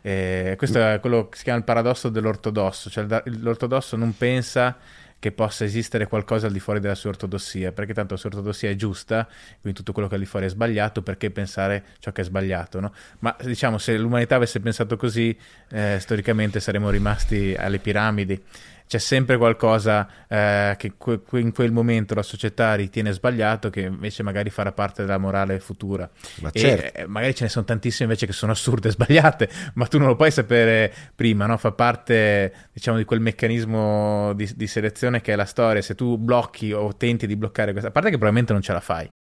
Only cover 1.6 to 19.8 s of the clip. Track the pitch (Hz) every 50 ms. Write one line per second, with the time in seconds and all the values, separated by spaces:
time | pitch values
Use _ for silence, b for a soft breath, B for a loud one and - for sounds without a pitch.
1.6 | 110 - 117 117 113 123 127 - - 123 110 110 107 110 104 - - 110 104 107
2.6 | 98 95 - - - 101 - 110 104 104 110 113 - 123 117 110 117 117 113 117
3.6 | 127 120 131 135 - - - 113 117 113 104 - 123 123 127 127 117 - - 127
4.6 | 123 127 123 B B B B B B B B B - 107 - - 110 104 - -
5.6 | 110 101 101 117 113 - - 110 107 - - 107 98 - 117 110 107 107 98 95
6.6 | - - 104 104 98 101 98 - - 107 95 - - 92 101 98 - - - 95
7.6 | 92 90 90 - 104 101 104 110 104 98 98 92 - 107 98 101 98 104 101 -
8.6 | - 101 98 98 110 104 92 - - - 110 113 110 - B B B B B B
9.6 | - 101 95 - 95 - 95 107 104 95 104 98 95 - - 101 95 95 92 104
10.6 | 117 117 110 104 104 107 - 113 92 - 98 - 107 104 95 104 101 92 - 98
11.6 | 98 98 101 98 b b b b - - - - 92 87 95 95 95 95 92 85
12.6 | 85 - - 92 98 104 B B B B B B 110 117 - - 131 127 120 -
13.6 | - 123 110 104 - - 113 107 113 117 123 120 120 - 135 127 120 - - 110
14.6 | 101 117 104 - 117 107 117 104 - 120 104 117 113 113 110 b b b b b
15.6 | b b 113 107 104 101 101 95 - - 117 104 95 120 110 110 107 104 - 104
16.6 | - - 98 101 104 101 101 101 101 104 104 - - - 110 101 98 95 92 -
17.6 | - 98 101 95 - 107 101 104 107 110 107 104 98 92 95 95 B B B B
18.6 | B B B B B B - 110 - - 139 131 131 120 127 120 120 117 110 -
19.6 | - 113 110 110